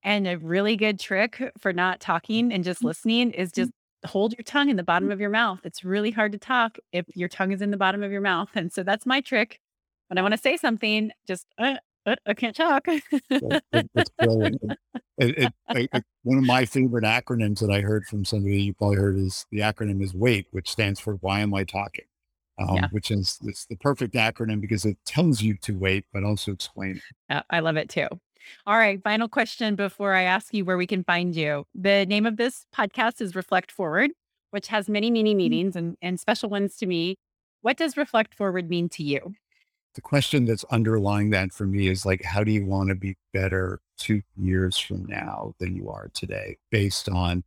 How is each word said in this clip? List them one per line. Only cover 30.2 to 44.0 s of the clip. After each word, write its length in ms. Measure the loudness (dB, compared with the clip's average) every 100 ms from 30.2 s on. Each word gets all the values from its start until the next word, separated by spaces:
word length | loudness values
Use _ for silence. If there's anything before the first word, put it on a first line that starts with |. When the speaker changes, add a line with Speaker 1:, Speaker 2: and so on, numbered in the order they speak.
Speaker 1:
ask 300 | 4 0 0
you 120 | -4 0
where 120 | 0
we 100 | 0
can 160 | -2
find 320 | 0 0 0 -2
you. 300 | -2 -2 -6 -4
The 320 | 2 4 4
name 180 | 2 0
of 120 | 0
this 280 | -2 -4 -10 -4
podcast 460 | -4 0 -2 0
is 140 | -6 -6
Reflect 360 | 0 0 0
Forward, 400 | -6 -2 2 0 -2 _ _ _
which 180 | -8 -2
has 200 | -4 0
many, 220 | 0 2
many 240 | 2 4 4
Speaker 2:
Mm. 20 |
Speaker 1:
meanings 380 | 2 2 0 -2
and, 200 | -6 -6
and 180 | -6 -4
special 300 | -2 -2 -2
ones 260 | -2 -4 -4
to 100 | -2
me. 300 | -2 -2 -4 _ _ _ _
What 160 | -2 0
does 180 | -2 -2
Reflect 380 | 0 2 0
Forward 360 | _ -2 -2 -2
mean 200 | -2 -2
to 140 | -4
you? 320 | -2 -2 -4 -16 _ _ _ _ _
Speaker 2:
The 80 | -20
question 440 | 0 2 4 2 2
that's 180 | 0 0
underlying 600 | 2 4 4 2 2 4
that 200 | 2 0
for 160 | -2 -2
me 220 | 2 2
is, 160 | 2 0
like, 180 | 0
how 200 | 0 0 2
do 60 |
you 140 | 2 0
wanna 300 | 0 0 -2
be 220 | -4 -8 _
better 480 | -4 -2 -2 -2 -6 _
two 240 | -14